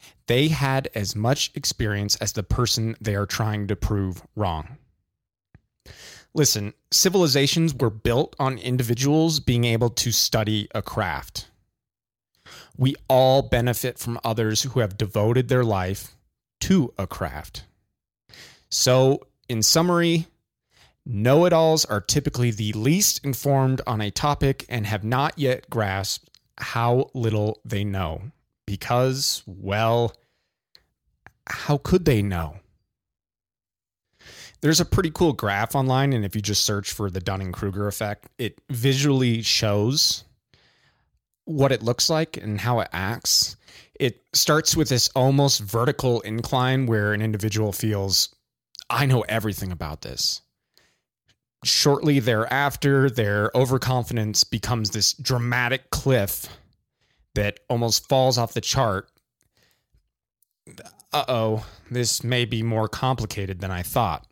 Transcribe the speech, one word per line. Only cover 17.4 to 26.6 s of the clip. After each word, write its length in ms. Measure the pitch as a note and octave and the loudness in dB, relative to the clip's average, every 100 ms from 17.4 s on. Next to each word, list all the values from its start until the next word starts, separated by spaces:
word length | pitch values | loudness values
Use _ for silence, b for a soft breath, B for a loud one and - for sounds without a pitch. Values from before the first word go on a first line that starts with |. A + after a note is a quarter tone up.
| - - - _ _ _ _ _ _ B B B B | -12 -18 -20 _ _ _ _ _ _ B B B B
So, 580 | - C3 B2+ C3 C#3 - _ - | -2 4 6 4 2 -4 _ -6
in 120 | A2+ | -2
summary, 680 | G#2+ D#3+ F3 E3+ E3+ E3 E3 _ _ _ _ b b b - | 2 2 4 2 2 2 -2 _ _ _ _ b b b -8
know-it-alls 800 | G#2 A#2 D3+ F3+ E3 D#3+ D#3+ - | -2 4 6 6 4 4 2 0
are 140 | G#2 | -2
typically 520 | - D3 D3+ B2 A#2+ | 0 -2 -2 0 -2
the 200 | G#2+ G#2+ | 0 -4
least 500 | G#2+ A#2 F3+ G3+ - C#3 | -2 0 2 2 -2 -4
informed 560 | B2 C#3+ C3+ C3 C3 - | -4 0 2 2 0 -2
on 140 | G#2+ | -4
a 100 | G#2 | -4
topic 560 | - D3 C#3+ C#3 C#3 - | -2 -2 0 0 -2 -6
and 160 | A#2 G#2 | -6 -4
have 160 | G#2+ | -4
not 340 | G#2 B2+ D3+ - | -2 0 -2 -2
yet 320 | C3+ B2+ - | -2 -2 -4
grasped 600 | A#2 G2+ F#2+ F#2+ - _ - _ | -2 0 -2 -4 -8 _ -20 _
how 520 | - | -14